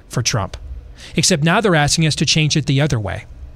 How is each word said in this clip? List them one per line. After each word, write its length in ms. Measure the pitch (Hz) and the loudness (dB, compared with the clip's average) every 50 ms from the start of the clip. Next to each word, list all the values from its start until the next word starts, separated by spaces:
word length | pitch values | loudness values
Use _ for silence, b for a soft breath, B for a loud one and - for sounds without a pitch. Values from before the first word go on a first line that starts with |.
| - - | -12 -8
for 120 | - 127 | -4 -4
Trump, 360 | 117 - - 107 95 - - - - - - - - - B B B B B | -2 0 0 -2 -2 -4 -8 -12 -14 -14 -14 -14 -16 -18 B B B B B
except 280 | 170 156 - 185 143 151 | 0 2 2 2 2 2
now 180 | 165 175 226 | 2 2 4
they're 140 | 214 208 170 | 4 4 4
asking 300 | 151 147 143 - 165 160 | 4 4 2 2 2 2
us 100 | 151 - | 2 2
to 100 | - 160 | 0 0
change 300 | - - 160 151 143 - | 0 2 2 2 2 2
it 80 | 160 - | 0 0
the 140 | - 139 135 | 2 2 2
other 180 | 143 151 135 110 | 2 2 0 -2
way. 260 | 101 90 87 - - - - - - - - | -4 -4 -6 -8 -10 -14 -16 -18 -18 -18 -18